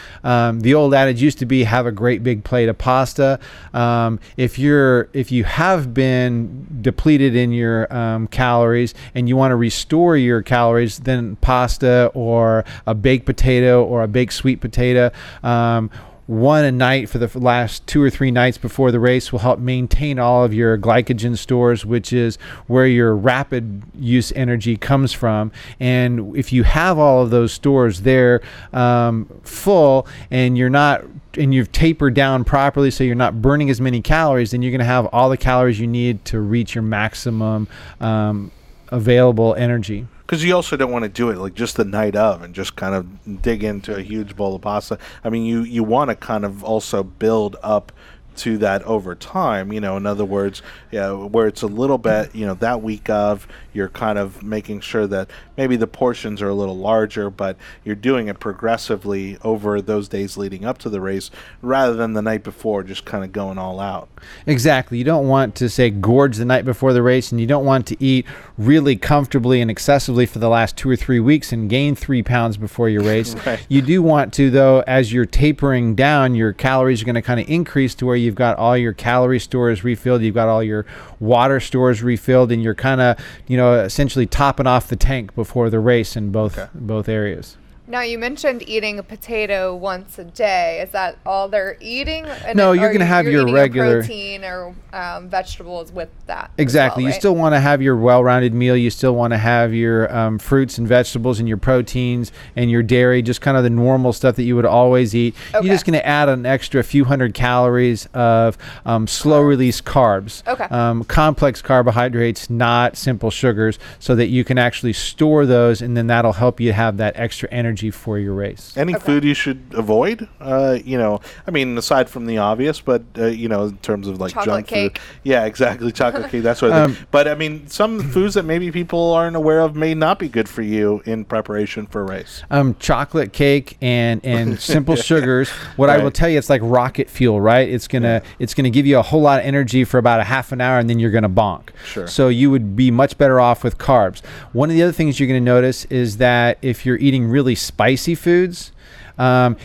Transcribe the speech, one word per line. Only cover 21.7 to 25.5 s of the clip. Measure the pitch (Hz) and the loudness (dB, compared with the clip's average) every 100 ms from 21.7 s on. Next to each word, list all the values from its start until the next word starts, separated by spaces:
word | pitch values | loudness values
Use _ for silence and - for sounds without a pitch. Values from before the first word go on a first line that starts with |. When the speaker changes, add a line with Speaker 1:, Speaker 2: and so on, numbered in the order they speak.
| 117 104 | 0 -2
Speaker 1:
which | 117 - | -4 -2
is | 123 117 - - - - | -2 -2 -4 -12 -16 -2
where | 123 131 | 2 4
your | 120 117 107 | 4 4 2
rapid | 110 127 143 127 113 101 - - | 2 0 -2 -6 -6 -10 -14 -8
use | 123 123 - - | 0 0 0 -2
energy | 123 120 107 110 | -2 -2 -2 -4
comes | - 139 135 | 0 0 0
from. | - 117 107 107 | -2 -2 0 -2